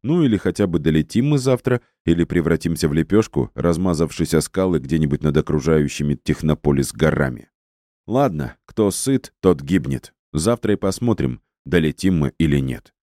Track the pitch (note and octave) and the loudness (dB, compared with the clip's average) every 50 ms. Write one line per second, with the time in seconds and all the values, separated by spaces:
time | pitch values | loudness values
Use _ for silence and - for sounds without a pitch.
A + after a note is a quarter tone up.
0 | - A#2 D#3+ F3+ D#3 B2+ G#2+ F#2 - F#2 E2+ - G#2 F#2 E2 E2 C#2+ E2 D#2 D#2+ | -2 0 0 2 4 2 2 2 0 -2 0 0 -2 0 0 0 0 2 2 2
1 | D#2 _ - A2 C3 D3 D3+ C#3 B2+ C3+ B2+ A#2+ _ B2+ B2 A#2+ _ _ _ _ | 0 _ 0 0 2 2 0 0 2 0 0 0 _ -2 -2 -2 _ _ _ _
2 | _ E2+ E2+ E2+ E2+ - D#2+ F2 D#2 D#2+ E2 D#2+ - E2+ E2 D2+ - D#2 C#2+ D#2+ | _ 0 2 2 2 0 0 0 2 2 0 0 0 -4 -2 0 -2 0 0 0
3 | D#2 - F#2+ G#2+ A2 - - D2 B1 - _ - B1 F2 E2 D#2+ F#2 F#2 E2+ D2 | 0 2 2 2 2 2 -2 -4 -4 -4 _ -2 0 0 0 0 0 -2 0 0
4 | E2 D2+ - - E2+ - E2+ D#2 D2 - - F#2+ F#2+ F#2 F2 D2+ C2 C2+ D#2+ D#2+ | -2 -4 -2 -4 -2 2 2 0 0 0 -2 -2 0 0 0 -2 -2 -2 0 0
5 | D#2 D2 C#2+ - - D2+ C#2+ D2+ D2 - D2+ D2+ C2 E2 D#2+ D#2 D2 C#2 - - | 0 0 -2 0 0 0 0 0 0 0 -2 0 2 2 2 2 2 0 -2 -4
6 | D2 D2 C#2+ - _ - D2+ - - D2+ D2+ - - D2 C#2+ C2+ C2+ - - - | -2 -2 -2 -4 _ -4 -4 -2 0 -2 -2 0 0 0 0 0 -2 -4 -2 0
7 | D#2+ D2+ C#2+ D2 C#2+ C2 B1 A1+ - _ _ _ _ _ _ _ _ _ _ _ | 0 0 2 0 -2 -2 -4 -10 -16 _ _ _ _ _ _ _ _ _ _ _
8 | _ - G#2+ C3 C#3+ B2 E2+ D2+ C2+ A#1 - _ _ - - - G#2+ G2+ F#2 - | _ -4 -2 0 0 0 -2 -4 -8 -8 -10 _ _ -10 -2 0 0 0 0 -2
9 | - C3+ C3+ B2 - - _ _ - F#2 F2 C#2 C#2 C#2 F#2 F#2 C2+ C2+ C2+ A#1+ | -2 0 0 -2 -2 -6 _ _ 2 2 2 2 0 0 0 0 0 -2 -6 -6
10 | - - _ _ _ _ - D2+ D#2+ G#2+ A#2+ A2+ - G#2 G#2 - - F#2+ F#2+ - | -8 -14 _ _ _ _ -6 -2 0 0 -2 0 0 -2 -2 0 -2 -4 -4 -2
11 | A#2+ A#2+ G#2 - C#2+ C2 A#1+ - _ _ _ _ _ C#2 D#2+ F2 D#2 D2+ - - | -2 -2 0 0 -2 -4 -4 -8 _ _ _ _ _ 0 2 2 2 2 -2 0
12 | - F#2+ F#2 D#2+ C#2+ C2 _ _ E2 D2+ C#2+ C#2+ C2+ B1+ A#1+ A1+ _ _ _ _ | 0 2 2 2 0 -2 _ _ 0 2 2 0 0 -2 -8 -10 _ _ _ _